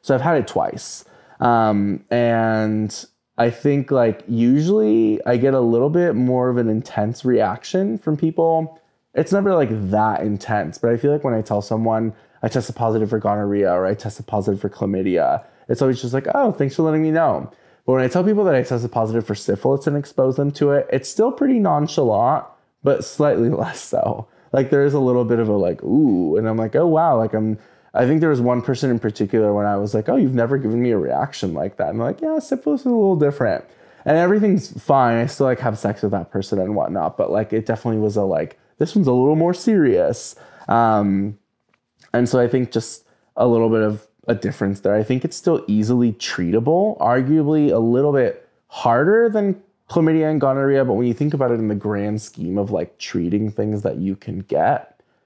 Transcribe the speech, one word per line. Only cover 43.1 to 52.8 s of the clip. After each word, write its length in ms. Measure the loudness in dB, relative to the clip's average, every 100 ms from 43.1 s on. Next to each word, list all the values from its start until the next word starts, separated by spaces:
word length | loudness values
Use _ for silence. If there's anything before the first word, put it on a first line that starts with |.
| _ _ 0
a 100 | 2
little 220 | 4 2
bit 140 | 2
of 240 | 0 -2 _ _ -4
a 60 |
difference 460 | -4 -4 -4 -4 -2
there. 140 | 0
I 100 | 0
think 200 | 0 -2
it's 120 | -4 -4
still 280 | -2 -2 0
easily 440 | 0 2 2 0
treatable, 880 | -2 -8 -4 0 0 2 0 0 0
arguably 720 | 0 0 2 2 2 2 2
a 80 | 2
little 340 | 2 2 2
bit 360 | 2 0 -4 _ _ _
harder 600 | -4 0 2 4 4 2
than 340 | 0 -2 -4 _ _ -4
chlamydia 400 | 2 4 4 2
and 120 | 2
gonorrhea, 440 | 2 2 2 2
but 100 | 2
when 120 | 0 0
you 80 |
think 180 | 0 -2
about 200 | 0 0
it 80 | 0
in 80 | 0
the 80 | -2
grand 440 | -2 -4 -4 -6
scheme 380 | -8 -10 -4 -2
of, 140 | -2
like, 260 | -4